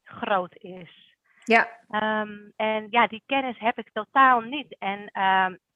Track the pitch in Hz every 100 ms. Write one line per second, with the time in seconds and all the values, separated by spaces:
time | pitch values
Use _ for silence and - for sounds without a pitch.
0 | - - - 196 180 - 180 185 170 -
1 | _ _ _ _ - 226 - - _ 214
2 | 214 214 208 208 208 - 220 214 214 233
3 | 214 220 - 269 262 226 220 233 - 220
4 | 214 277 262 247 226 294 - - 196 202
5 | 208 - 190 190 185 180 _